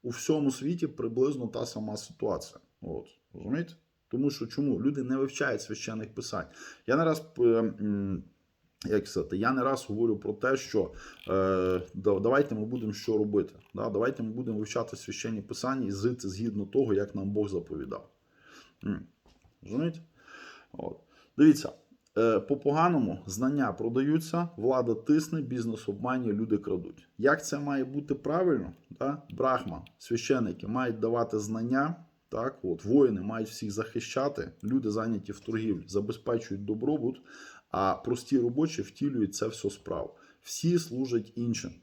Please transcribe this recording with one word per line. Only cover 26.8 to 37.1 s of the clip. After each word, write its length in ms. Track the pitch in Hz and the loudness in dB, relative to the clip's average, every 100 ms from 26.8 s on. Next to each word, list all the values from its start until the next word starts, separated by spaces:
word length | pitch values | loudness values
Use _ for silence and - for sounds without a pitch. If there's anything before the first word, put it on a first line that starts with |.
| 87 - _ - | -4 -14 _ 2
Як 280 | 127 151 - | 4 4 0
це 140 | 143 | -4
має 260 | 143 139 127 | -2 -2 -2
бути 300 | 143 143 147 | -4 -2 -4
правильно? 580 | 143 165 180 131 90 - _ | 0 2 4 2 -2 -12 _
Да? 320 | - 135 151 - | -4 -4 -4 -10
Брахман, 520 | - 131 127 - 76 - _ | -2 2 2 -2 -8 -12 _
священики 680 | - 117 - 131 107 - 101 | -4 -4 2 2 2 -4 -4
мають 320 | 123 123 110 | -2 -2 0
давати 400 | 113 117 117 110 | 0 2 0 -2
знання, 560 | 104 113 117 131 147 170 - _ _ | -2 -4 0 2 2 -2 -12 _ _
так, 300 | 110 127 - | -4 -4 -4
от, 220 | 92 82 101 | -4 -4 4
воїни 360 | 135 131 101 | 6 6 4
мають 280 | 98 113 110 | -2 -4 -6
всіх 220 | - 107 | -6 -6
захищати, 800 | 101 107 113 - - 139 143 - - | -4 -4 -4 -2 0 0 -2 -8 -6
люди 280 | 104 131 113 | -2 0 0
зайняті 400 | 107 113 107 90 | -2 -2 -4 -6
в 80 | 98 | -10
торгівлі, 440 | - 110 110 92 82 | -4 -2 0 -2 0
забезпечують 800 | 98 104 107 - 117 - 101 101 | -2 -2 -4 -2 -2 -2 -6 -4
добробут, 560 | 110 127 151 120 | -2 0 0 0